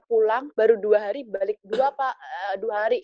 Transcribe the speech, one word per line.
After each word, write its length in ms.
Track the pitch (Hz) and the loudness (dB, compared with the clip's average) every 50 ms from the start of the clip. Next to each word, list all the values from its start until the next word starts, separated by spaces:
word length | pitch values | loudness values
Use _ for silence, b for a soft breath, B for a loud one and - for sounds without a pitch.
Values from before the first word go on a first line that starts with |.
| - | -4
pulang 480 | _ 233 220 220 214 220 247 269 294 - | _ 2 2 4 4 2 0 -4 -6 -2
baru 240 | - 214 226 233 208 | 2 4 4 4 2
dua 320 | 190 208 208 208 214 202 | 4 2 2 2 2 -2
hari 160 | 208 285 269 | -6 -6 -8
balik, 320 | 220 190 196 196 196 214 - _ | -8 -6 -6 -4 -4 -4 -8 _
dua 240 | 196 196 233 262 277 | -6 -2 0 0 0
apa, 240 | 277 - 269 262 - | 0 -2 -4 -4 -4
eh, 480 | - 151 135 147 170 185 202 196 196 | -8 -12 -14 -12 -8 -6 -6 -6 -6
dua 240 | 196 226 214 208 214 | -6 -4 -4 -4 -2
hari 160 | 226 240 214 | -2 -2 -4